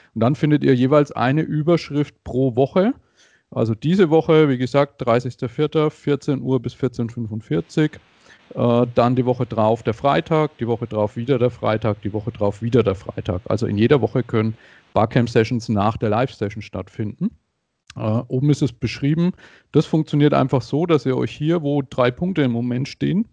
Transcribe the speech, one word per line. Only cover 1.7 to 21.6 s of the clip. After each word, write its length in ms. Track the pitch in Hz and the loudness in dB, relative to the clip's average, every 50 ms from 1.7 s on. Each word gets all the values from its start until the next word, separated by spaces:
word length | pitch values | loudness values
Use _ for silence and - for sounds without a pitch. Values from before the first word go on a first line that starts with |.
| 175 160 - - 143 147 147 - - _ - | 0 0 0 -2 -4 -4 -4 -4 -6 _ -12
pro 320 | - - 127 135 135 113 | -6 -2 -2 0 0 0
Woche. 400 | 120 139 135 - 190 185 233 277 - _ _ _ _ _ _ _ _ _ _ | 0 0 0 2 0 0 0 -2 -4 _ _ _ _ _ _ _ _ _ _
Also 240 | - 123 120 110 113 | -4 -2 -2 -2 -2
diese 340 | - - 147 180 202 190 151 | -2 0 0 2 4 4 6
Woche, 400 | 156 160 156 - 165 156 156 143 | 4 4 4 4 4 4 4 4
wie 100 | 131 123 | 2 0
gesagt, 460 | 127 123 - 139 143 - _ - 131 | -2 0 0 0 0 0 _ -4 0
dreißigster 440 | 120 113 123 127 127 - - 131 120 | 0 2 2 0 -2 -6 -8 -8 -8
vierter, 420 | - - 151 147 - 160 151 151 | -4 -4 -4 -2 0 0 0 0
vierzehn 500 | - - - 147 143 139 - - 139 127 127 | -2 -4 -4 -2 -2 -2 -2 -2 -4 -4 -2
Uhr 180 | 131 131 127 117 | -2 -2 -2 -2
bis 120 | 120 - | -4 -6
vierzehn 360 | - - 127 123 - 120 113 | -4 -4 -4 -4 -4 -6 -6
fünfundvierzig. 880 | 117 120 117 104 107 110 - - 151 165 165 - - 165 151 151 - - - _ _ _ _ - - - _ - - | -6 -8 -8 -8 -8 -10 -8 -6 -4 -4 -6 -4 -2 0 0 0 -2 -6 -20 _ _ _ _ -20 -20 -20 _ -12 -4
Äh, 320 | - 120 120 117 120 123 120 120 | -2 0 2 4 4 2 2 2
dann 220 | - 120 123 127 | 2 2 4 2
die 100 | 123 123 | 2 0
Woche 200 | 123 123 - 127 | 0 -2 -2 -4
drauf 360 | - 110 110 107 110 113 113 - | -4 -2 0 2 2 0 0 -2
der 120 | 120 107 | -4 -4
Freitag, 640 | - - 139 143 165 165 - 165 156 156 147 - - | -2 0 0 0 0 0 0 0 0 0 0 -4 -6
die 100 | 123 110 | -4 -4
Woche 180 | 117 110 120 | -4 -4 -6
drauf 300 | 110 110 107 104 107 - | -6 -4 -2 -2 -2 -4
wieder 240 | 120 117 127 139 117 | -4 -4 -2 0 2
der 100 | 120 123 | 0 0
Freitag, 520 | - - - 107 107 110 - 113 104 - - | -2 -2 -2 -2 -2 0 0 -2 -4 -4 -6
die 100 | 104 98 | -6 -6
Woche 180 | 107 101 113 | -6 -6 -8
drauf 320 | - - 104 104 98 - 113 | -6 -2 -2 -2 -2 -4 -2
wieder 220 | 117 117 123 110 | 0 2 2 2
der 100 | 95 95 | 2 0
Freitag. 480 | 92 - - - - - - 92 92 - | -4 -6 -12 -12 -8 -6 -6 -6 -6 -4
Also 200 | - 107 104 117 | -4 -4 -2 -2
in 100 | 101 101 | -2 0
jeder 240 | 101 110 117 151 139 | 2 2 4 4 4
Woche 220 | 110 107 - 131 120 | 2 0 -2 -4 -4
können 340 | - - 113 110 113 110 - - - - - _ _ - | -2 -2 -2 -2 -2 -4 -8 -14 -20 -20 -20 _ _ -2
Barcamp-Sessions 760 | - 107 113 - 131 117 117 - 120 113 - 127 113 110 - | 0 0 2 2 0 0 2 2 2 2 2 0 -4 -4 -2
nach 280 | 110 101 98 110 113 | 0 0 0 0 0
der 120 | - 120 107 | -2 -2 -2
Live-Session 540 | 104 113 131 - - - 110 101 98 113 101 | 0 0 -2 -4 -4 -6 -8 -8 -8 -10 -14
stattfinden. 680 | - - 95 95 - - - 113 104 - - 170 233 - _ _ _ _ _ _ _ _ _ _ - - | -12 -12 -12 -12 -10 -10 -8 -8 -8 -6 -6 -6 -8 -8 _ _ _ _ _ _ _ _ _ _ -18 -12
Äh, 40 | - | -6
oben 500 | - 110 110 117 123 - - 131 135 147 | -4 -2 -2 -2 -2 -4 -4 0 2 2
ist 120 | 143 - 151 | 2 2 0
es 100 | 135 - | -2 -2
beschrieben. 600 | - - 113 - - - 139 156 165 170 180 - - - - - _ _ _ | -4 -6 -6 -6 -4 -2 -2 0 0 0 -2 -2 -6 -12 -20 -20 _ _ _
Das 160 | - 143 156 | 0 0 0
funktioniert 480 | - - 160 151 - - 147 147 151 143 | 2 0 -2 0 0 2 2 4 4 4
einfach 280 | 139 131 131 - 127 117 | 2 2 2 0 -2 -2
so, 220 | - - 143 170 | -2 -4 -2 0
dass 220 | 170 165 143 - | 2 0 0 0
ihr 100 | 135 127 | 0 -2
euch 140 | 127 123 120 | -2 -2 -4
hier, 320 | - - 147 156 170 175 | -6 -6 -4 -2 -2 -2